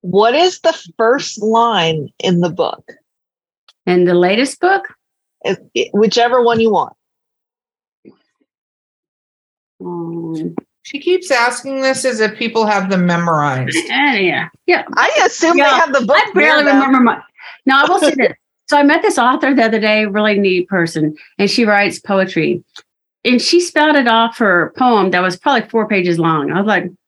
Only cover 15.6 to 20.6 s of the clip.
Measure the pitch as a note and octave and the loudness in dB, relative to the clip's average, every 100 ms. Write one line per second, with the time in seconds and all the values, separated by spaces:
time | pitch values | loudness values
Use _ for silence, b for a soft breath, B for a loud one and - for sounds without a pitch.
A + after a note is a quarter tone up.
15.6 | C#4+ C4 E4 C4+ A#3 D4 - F#4+ D4+ D4+ | 4 2 2 0 2 0 2 2 2 2
16.6 | D4 C#4 C4+ C4 A#3+ - - B B B | 2 2 2 2 2 0 -10 B B B
17.6 | - C4+ D4+ F#4+ D4+ C4+ G#3 - _ _ | 0 2 2 2 0 0 -2 -4 _ _
18.6 | - D4 C#4+ E4 G4+ - A#3+ D4+ C#4 C#4 | -2 2 4 2 0 0 0 0 0 2
19.6 | A3+ A3 G#3+ G#3+ G#3+ G3+ G#3+ G#3 G3 F#3 | 2 0 0 0 0 -2 0 0 0 0